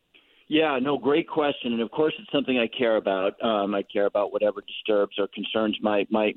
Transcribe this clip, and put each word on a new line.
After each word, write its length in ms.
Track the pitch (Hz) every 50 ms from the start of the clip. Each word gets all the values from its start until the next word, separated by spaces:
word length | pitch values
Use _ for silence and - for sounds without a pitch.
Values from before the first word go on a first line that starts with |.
| _ _ - - _ _ _ _ _ -
Yeah, 300 | 147 156 160 151 135 123
no, 180 | 131 147 143 131
great 300 | 110 135 147 165 165 -
question. 460 | - 156 147 143 - - - 120 117
And 80 | 117
of 80 | 113 104
course, 240 | - 147 156 156 - -
it's 140 | - -
something 260 | 151 143 117 131 127 123
I 80 | 117
care 300 | - - 135 123 113 110
about. 460 | 104 - 101 95 92 95 104 - - 120
Um, 300 | 113 107 101 101 101 104
I 80 | 101
care 240 | - - - 101 101
about 260 | 101 - 101 101 -
whatever 300 | 98 101 104 104 98 101
disturbs 500 | - - - - - 110 107 101 101 - - 104
or 100 | 98 -
concerns 480 | - 107 101 - - 110 110 107 107 -
my, 240 | 107 107 104 101 95 -
my, 220 | 110 107 107 104 -